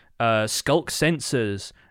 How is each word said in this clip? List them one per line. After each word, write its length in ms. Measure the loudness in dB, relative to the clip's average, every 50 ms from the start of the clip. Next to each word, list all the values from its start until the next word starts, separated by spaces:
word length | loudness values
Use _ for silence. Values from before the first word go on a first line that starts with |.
| -20 _ _ 0
uh, 240 | 2 2 2 2 2
skulk 460 | 0 -2 -2 0 2 2 2 2 -2
sensors 800 | -2 0 0 0 0 0 -2 -2 -2 0 0 0 -2 -4 -8 -12 -16 -20 _ _